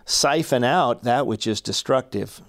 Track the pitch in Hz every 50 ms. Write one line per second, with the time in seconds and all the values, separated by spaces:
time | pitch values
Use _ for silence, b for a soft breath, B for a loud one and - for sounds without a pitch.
0 | b - - - - 139 147 165 156 - 139 123 120 123 156 185 147 120 117 -
1 | - 123 120 139 135 - 110 104 - 110 107 - - - 98 - - - 135 131
2 | 123 - - 101 101 - - - -